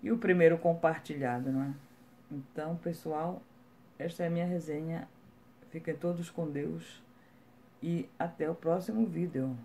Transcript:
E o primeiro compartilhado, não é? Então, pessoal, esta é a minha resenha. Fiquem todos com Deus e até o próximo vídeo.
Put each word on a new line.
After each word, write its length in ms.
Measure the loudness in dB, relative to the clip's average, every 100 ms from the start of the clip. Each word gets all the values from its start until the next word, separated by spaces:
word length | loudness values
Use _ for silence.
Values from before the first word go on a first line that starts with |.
E 80 | 0
o 80 | 0
primeiro 400 | 4 8 8 8
compartilhado, 920 | 4 4 2 2 -6 -4 -2 0 0
não 100 | 0
é? 120 | -2 -6 -12 -20 -20 -20 -12
Então, 460 | -12 -10 -8 -6 -4
pessoal, 680 | -4 -6 -4 -4 -4 -6 -12 -20 -20 -20 -20 -8
esta 260 | -8 -2
é 20 | -2
a 20 |
minha 160 | 0 0
resenha. 640 | -2 -2 -4 -4 -6 -8 -16 -20 -20 -20 -20 -14
Fiquem 240 | -10 -6
todos 360 | -2 -2 -2 -4
com 200 | -4 -4
Deus 520 | -2 -4 -6 -10 -20 -20 -20 -20 -20 -20 -20 -20 -8
e 260 | -2 -2 -2 -4
até 300 | -6 -2 -4
o 60 |
próximo 520 | -2 0 0 0 0 0
vídeo. 500 | 2 -2 0 -2 -4